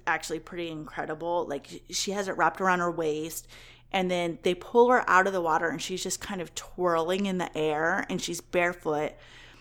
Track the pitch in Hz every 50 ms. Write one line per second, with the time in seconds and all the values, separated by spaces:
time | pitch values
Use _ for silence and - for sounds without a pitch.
0 | - 170 160 156 - - 156 160 - - 185 175 170 165 160 151 151 127 - 165
1 | 143 156 156 151 165 170 175 175 - - 143 139 - - 170 - - - 180 -
2 | - 202 190 208 196 190 180 175 165 165 170 - 190 190 180 175 175 175 165 165
3 | 160 151 151 156 156 165 - - - - - - - - - - - - - 190
4 | 185 180 180 175 175 170 160 - - 185 175 175 - - - 240 240 247 254 240
5 | - - 175 185 185 196 190 180 170 160 156 165 170 165 - 165 - - 185 180
6 | - 185 - - - - 208 180 160 - - - - - - - 180 175 165 165
7 | 160 170 190 196 202 196 185 180 170 - - 156 156 156 151 156 160 170 185 196
8 | - - 185 175 - - 170 165 - - - 180 175 175 175 - - 156 151 147
9 | 151 - - - - - - - - - - -